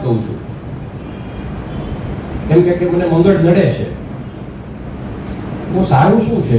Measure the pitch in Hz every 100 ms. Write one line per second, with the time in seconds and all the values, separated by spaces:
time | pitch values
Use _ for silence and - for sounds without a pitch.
0 | 127 113 - - - - - - - -
1 | - - - - - - - - - -
2 | - - - - - 160 175 170 175 175
3 | - 165 190 175 165 190 - - - -
4 | - - - - - - - - - -
5 | - - - - - - - 185 - 131
6 | 175 226 - 214 120